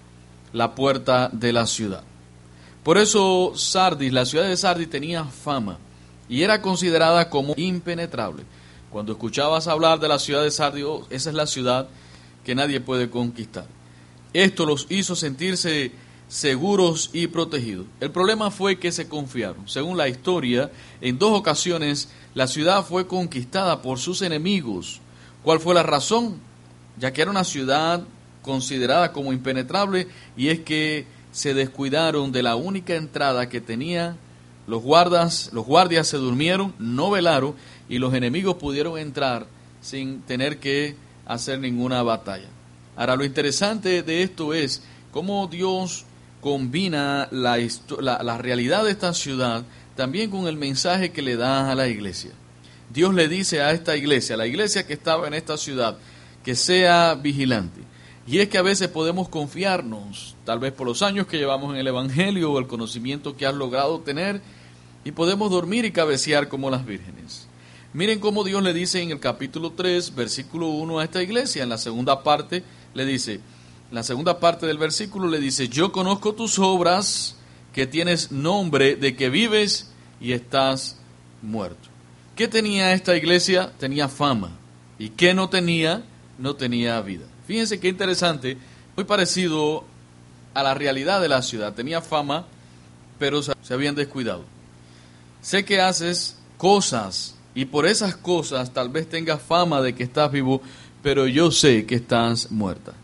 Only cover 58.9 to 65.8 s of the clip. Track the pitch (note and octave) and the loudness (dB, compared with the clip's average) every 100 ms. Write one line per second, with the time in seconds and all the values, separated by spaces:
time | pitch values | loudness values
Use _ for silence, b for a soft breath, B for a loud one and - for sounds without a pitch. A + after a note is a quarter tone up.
58.9 | D#3+ D#3+ F3+ F3 D#3+ C#3+ D#3 F#3+ F3+ C3 | 0 -2 0 -4 -4 -6 -4 -2 -2 -2
59.9 | A2 G2+ G2 - - - A#2 C3 C3 B2+ | -10 -12 -14 -16 -14 -6 -4 -4 -4 -6
60.9 | A#2 G3+ G3 F3+ D#3+ C#3 C3+ C#3+ C3+ C3 | 0 0 0 -4 -2 -2 -2 -4 -4 -2
61.9 | B2+ C3+ C3+ G3 G3 D#3+ C#3+ B2 A#2 A2+ | -2 -2 0 0 0 0 0 -2 -6 -8
62.9 | A#2 B2 C#3+ C#3+ B2+ C3+ C#3 C3 B2+ C#3 | -8 -8 -8 -10 -4 -4 -2 -4 -2 0
63.9 | E3 D#3+ C#3+ F#3+ G3+ B B B B B | -2 -6 -4 -4 -6 B B B B B
64.9 | B - D3+ E3+ G3+ G#3 F#3 E3+ A3 | B -14 -2 0 2 2 0 0 0